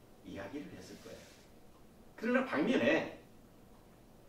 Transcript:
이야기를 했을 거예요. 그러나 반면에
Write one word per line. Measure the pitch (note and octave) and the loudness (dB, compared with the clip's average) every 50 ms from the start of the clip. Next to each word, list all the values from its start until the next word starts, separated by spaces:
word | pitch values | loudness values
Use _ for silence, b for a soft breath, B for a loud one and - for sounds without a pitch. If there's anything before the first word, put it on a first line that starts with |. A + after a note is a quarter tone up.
| - - - - - | -20 -20 -20 -18 -14
이야기를 | - - - - - - D3 - - | -12 -10 -10 -10 -8 -8 -10 -10 -10
했을 | - - - - - - | -12 -14 -14 -16 -16 -16
거예요. | - - - - - - - - - - - - - - - - - - - - - - - | -16 -16 -16 -16 -18 -18 -20 -20 -20 -20 -20 -20 -20 -20 -20 -20 -20 -20 -20 -20 -20 -20 -8
그러나 | - A3 A#3 B3 B3+ B3+ | -2 2 4 4 4 4
반면에 | - - C4+ D#4+ G#3+ C4 - - - D#4+ - - - - - - - - - - - - - - - - - - - - - - - - - - | 2 2 2 4 4 4 6 6 6 6 4 2 -2 -6 -12 -18 -20 -20 -20 -20 -20 -20 -20 -20 -20 -20 -20 -20 -20 -20 -20 -20 -20 -20 -20 -20